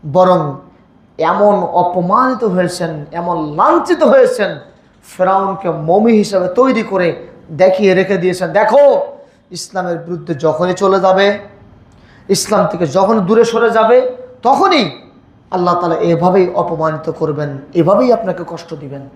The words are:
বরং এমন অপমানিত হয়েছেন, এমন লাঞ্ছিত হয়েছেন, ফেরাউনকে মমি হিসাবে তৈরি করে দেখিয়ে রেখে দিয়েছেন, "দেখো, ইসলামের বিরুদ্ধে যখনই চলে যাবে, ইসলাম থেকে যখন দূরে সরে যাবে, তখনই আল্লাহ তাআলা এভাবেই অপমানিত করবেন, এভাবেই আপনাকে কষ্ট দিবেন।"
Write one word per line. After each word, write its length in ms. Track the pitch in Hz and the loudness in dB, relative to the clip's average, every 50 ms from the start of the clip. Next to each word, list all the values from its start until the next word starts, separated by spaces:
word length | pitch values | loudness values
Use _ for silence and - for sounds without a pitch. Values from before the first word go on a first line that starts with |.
| - 151 | -12 -2
বরং 440 | 135 185 180 185 185 170 156 147 135 - - - _ _ _ _ _ _ _ _ _ - | 2 2 4 4 4 2 0 -4 -8 -12 -16 -20 _ _ _ _ _ _ _ _ _ -4
এমন 440 | 156 160 180 196 202 208 202 190 180 | -2 0 2 2 4 2 2 2 -2
অপমানিত 800 | 170 - 175 180 180 - 185 175 175 196 247 262 262 262 - 240 | -2 0 0 0 0 0 -2 -2 0 2 2 2 0 -2 -2 -2
হয়েছেন, 600 | 214 180 180 180 170 175 - 180 165 160 151 147 - | -2 0 0 -2 -2 -2 -6 -8 -8 -8 -10 -12 -10
এমন 440 | - 170 170 175 175 160 156 151 147 | -10 -8 -6 -6 -4 -4 -6 -8 -2
লাঞ্ছিত 480 | 160 208 285 330 339 - - 359 311 320 | -2 0 2 2 0 0 -2 -2 0 2
হয়েছেন, 560 | 247 269 269 254 - - - 208 180 165 143 - - _ _ _ _ _ _ _ | 4 4 4 4 2 2 -2 -4 -4 -6 -10 -16 -20 _ _ _ _ _ _ _
ফেরাউনকে 680 | - - - 185 190 190 190 196 196 190 180 - 180 | -20 -6 -2 0 0 0 0 0 -2 -6 -6 -6 -6
মমি 400 | 160 156 151 156 175 202 214 233 | -6 -4 -2 0 0 2 4 4
হিসাবে 360 | 226 214 202 - 202 190 180 180 | 4 2 2 0 -2 -2 -2 -2
তৈরি 360 | 180 - 254 262 254 220 214 | 0 2 2 2 2 -2 -4
করে 440 | - 196 190 180 170 147 - - - - - - - 160 135 | -4 -2 -2 -2 -2 -2 -6 -12 -20 -20 -20 -20 -16 -2 2
দেখিয়ে 360 | 185 185 185 190 214 190 185 | 2 2 4 4 2 2 2
রেখে 240 | 180 190 185 202 185 | 2 2 0 -2 -2
দিয়েছেন, 360 | 170 185 180 - 185 170 156 | 0 -2 -2 -2 -4 -2 0
"দেখো, 520 | - - - - 277 285 277 254 196 - - - - - _ _ _ _ _ | 0 2 4 4 6 6 6 4 2 -2 -6 -10 -18 -20 _ _ _ _ _
ইসলামের 460 | 180 175 - - - 190 180 175 175 165 | -14 -14 -14 -10 -8 -6 -4 -4 -6 -8
বিরুদ্ধে 360 | 151 165 175 165 151 - 165 | -8 -10 -10 -10 -6 -8 -8
যখনই 400 | 135 151 156 151 - 175 180 180 | -2 0 -2 0 0 -2 -2 -2
চলে 260 | 180 202 190 190 190 | 0 2 2 2 4
যাবে, 400 | 180 190 190 190 196 202 202 202 - - - - - - - - - _ _ _ _ _ - - - - | 4 4 4 4 4 2 0 -2 -6 -16 -20 -20 -20 -20 -20 -20 -20 _ _ _ _ _ -20 -20 -4 -4
ইসলাম 380 | 196 185 - - 214 202 196 160 | -2 -2 0 -2 0 0 0 0
থেকে 200 | - 170 180 151 | -2 -4 -4 -2
যখন 320 | 131 185 190 196 226 220 | 0 0 2 2 2 0
দূরে 260 | 190 170 220 226 233 | 2 2 2 2 2
সরে 240 | 226 - 226 233 226 | 2 0 0 0 2
যাবে, 460 | 202 220 220 226 240 254 262 254 - - - - - - | 2 2 2 4 4 4 2 0 -6 -10 -16 -20 -20 -4
তখনই 500 | - 233 277 - 392 381 370 302 220 156 135 - - - _ - _ _ _ _ _ _ | 0 0 2 2 2 2 2 0 0 -2 -6 -12 -20 -20 _ -20 _ _ _ _ _ _
আল্লাহ 240 | - 185 175 180 175 | -6 -2 0 0 0
তাআলা 200 | 175 175 170 165 | 0 0 -2 -2
এভাবেই 580 | - - 170 170 151 170 185 185 196 185 175 - | -2 0 0 0 2 2 2 4 4 2 2 0
অপমানিত 580 | 175 170 165 170 156 160 160 156 151 - - | -4 -4 -4 -4 -4 -2 -4 -4 -4 -8 -8
করবেন, 460 | 156 - 160 151 147 139 151 143 139 135 - - - | -6 -4 -4 -4 -4 -4 -6 -8 -8 -12 -14 -6 -2
এভাবেই 400 | 175 160 165 202 196 262 247 233 | 0 2 2 2 2 4 2 2
আপনাকে 300 | 208 - 190 175 175 170 - | 0 0 -6 -6 -6 -8 -12
কষ্ট 260 | 170 156 - - 165 | -12 -14 -14 -14 -16
দিবেন।" 360 | 143 147 139 135 139 139 175 - | -14 -14 -14 -14 -14 -16 -18 -20